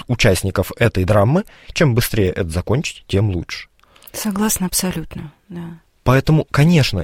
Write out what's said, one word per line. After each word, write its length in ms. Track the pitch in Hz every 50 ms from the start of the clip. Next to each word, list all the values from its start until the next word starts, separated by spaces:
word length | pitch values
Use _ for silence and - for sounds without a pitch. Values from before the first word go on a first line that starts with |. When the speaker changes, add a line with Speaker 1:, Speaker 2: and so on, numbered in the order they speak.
| - -
Speaker 1:
участников 640 | 123 - - 113 92 - - 95 - - 90 - -
этой 280 | - 117 110 - 101 92
драмы. 380 | 85 104 104 101 117 147 190 214 - - - - - -
Чем 200 | - 175 135 113
быстрее 360 | 120 - - - 113 95 90
это 200 | - - 92 82
закончить, 540 | 78 90 - - 107 143 170 - - - - -
тем 220 | - 98 110 104
лучше. 380 | 90 87 - - - - - _ _ _ _ _ _ _ - -
Speaker 2:
Согласна 560 | - - - 214 190 202 214 220 - - 185 175
абсолютно, 640 | - - - 185 - 165 156 - - - 170 147 - _ _ -
да. 300 | 175 175 170 170 170 165 _ _ _ _ -
Speaker 1:
Поэтому, 420 | 127 127 135 - - 156 156 - _
конечно, 520 | - 143 147 170 175 156 120 - - 92